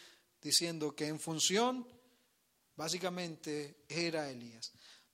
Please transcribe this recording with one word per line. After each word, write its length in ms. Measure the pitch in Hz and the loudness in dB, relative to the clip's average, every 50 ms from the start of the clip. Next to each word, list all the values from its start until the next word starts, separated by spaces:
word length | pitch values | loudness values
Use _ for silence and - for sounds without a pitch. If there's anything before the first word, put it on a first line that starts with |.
| - - - - _ _ _ _ | -20 -20 -20 -20 _ _ _ _
diciendo 540 | - 147 143 - 170 170 165 160 151 147 143 | -2 4 4 4 4 4 0 0 -2 -2 0
que 140 | - 151 151 | 0 -2 -2
en 100 | 156 151 | -2 -2
función, 720 | - 165 160 156 - - 180 208 240 247 254 262 240 - - - - - _ _ _ _ _ _ _ _ _ _ _ _ _ | -4 -2 0 2 4 4 6 6 6 6 4 0 -4 -8 -12 -20 -20 -20 _ _ _ _ _ _ _ _ _ _ _ _ _
básicamente, 1080 | - 151 160 165 180 180 185 180 180 180 170 160 151 - 160 147 151 147 143 - - - - | -6 -4 -2 -2 0 0 -2 -2 -2 -4 -6 -6 -8 -6 -4 -4 -4 -4 -6 -10 -16 -12 -6
era 420 | 143 165 170 170 160 156 151 139 | -2 0 0 0 0 0 -2 -4
Elías. 400 | 131 120 120 117 113 113 - - - - - - - - - _ | -6 -8 -10 -12 -14 -12 -12 -12 -12 -14 -20 -20 -20 -20 -20 _